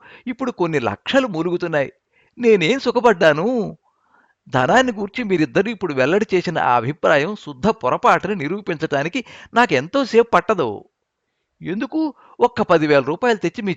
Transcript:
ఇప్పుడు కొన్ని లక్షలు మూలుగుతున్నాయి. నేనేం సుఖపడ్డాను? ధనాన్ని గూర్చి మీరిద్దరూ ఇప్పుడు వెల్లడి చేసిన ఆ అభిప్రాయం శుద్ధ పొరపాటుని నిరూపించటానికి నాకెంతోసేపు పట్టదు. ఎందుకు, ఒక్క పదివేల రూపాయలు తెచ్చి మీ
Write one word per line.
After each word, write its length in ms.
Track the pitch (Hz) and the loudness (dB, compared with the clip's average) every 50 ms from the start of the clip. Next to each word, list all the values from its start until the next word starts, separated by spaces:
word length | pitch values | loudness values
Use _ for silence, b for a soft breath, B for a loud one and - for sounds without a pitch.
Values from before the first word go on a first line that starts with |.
| B B B B B | B B B B B
ఇప్పుడు 240 | 240 240 - 262 247 | -10 -8 -6 -6 -8
కొన్ని 280 | - - 175 165 160 139 | -4 -4 -4 -2 -2 -2
లక్షలు 480 | 117 104 101 - _ - - 269 262 | -2 -2 -6 -6 _ -2 0 0 0
మూలుగుతున్నాయి. 680 | 233 170 156 165 180 175 175 180 170 160 147 135 - - _ _ _ _ _ _ _ _ - | 0 -4 -4 -4 -2 -2 -4 -4 -2 -2 -2 -2 -4 -8 _ _ _ _ _ _ _ _ 0
నేనేం 420 | 240 233 214 190 160 160 247 277 | 4 4 4 4 4 2 0 0
సుఖపడ్డాను? 1000 | - 254 - 247 226 240 208 170 180 160 143 151 175 240 262 233 190 160 160 - _ _ _ _ _ _ _ _ _ _ _ _ _ - | -2 -2 -2 2 2 2 2 4 4 4 4 2 0 -2 -2 -2 -4 -6 -8 -12 _ _ _ _ _ _ _ _ _ _ _ _ _ -4
ధనాన్ని 440 | - 127 127 131 190 247 262 254 202 | -2 0 2 4 4 4 2 2 -2
గూర్చి 320 | 202 202 202 - 247 247 | -6 -8 -8 -8 -8 -4
మీరిద్దరూ 460 | 196 185 156 156 127 117 165 196 226 | -2 0 0 0 0 0 -2 -2 -2
ఇప్పుడు 240 | - - 196 170 143 | -4 -6 -6 -4 -2
వెల్లడి 320 | 131 127 139 180 208 214 - 190 | 0 0 2 2 0 0 0 -2
చేసిన 240 | 180 - 180 160 151 | -2 -2 -2 -2 -2
ఆ 180 | - 131 123 | 0 2 2
అభిప్రాయం 600 | 120 113 131 151 - - 185 165 143 143 190 214 | 2 0 -2 -4 -2 2 2 2 2 2 -2 -6
శుద్ధ 320 | - - 151 139 127 127 208 | -10 -12 -16 -12 -2 -2 -2
పొరపాటుని 680 | 220 - - 123 147 180 - 233 185 160 - 180 208 | -2 0 -2 -2 -2 2 2 2 2 2 2 -4 -6
నిరూపించటానికి 880 | 185 139 143 185 208 202 - 170 143 165 156 147 139 143 170 - 269 B B B B B B - | -6 -4 -6 -6 -6 -6 -6 -6 -6 -4 -2 -2 -2 -2 -2 -4 -6 B B B B B B 0
నాకెంతోసేపు 760 | 226 240 185 156 127 139 175 - 277 269 202 - 226 233 - | 2 2 4 2 0 0 0 -2 -2 -2 2 2 2 2 4
పట్టదు. 540 | - 175 - - 220 180 139 110 101 98 - _ _ _ _ _ _ _ _ _ _ _ _ _ _ _ 160 | 2 0 2 0 -2 -2 -2 -4 -4 -8 -14 _ _ _ _ _ _ _ _ _ _ _ _ _ _ _ -10
ఎందుకు, 520 | 151 185 220 285 - - 311 320 294 b b b b b b | -8 -6 -6 -6 -4 -4 -4 -4 -4 b b b b b b
ఒక్క 220 | 233 240 - - 208 | -2 -2 0 -2 0
పదివేల 400 | - 175 160 151 151 147 139 123 | 2 2 2 4 4 2 2 2
రూపాయలు 360 | 135 160 - 254 240 226 196 | 0 -4 -2 0 0 0 0
తెచ్చి 240 | - 170 - - 208 | -2 -6 -6 -4 -6
మీ 140 | 196 165 | -6 -6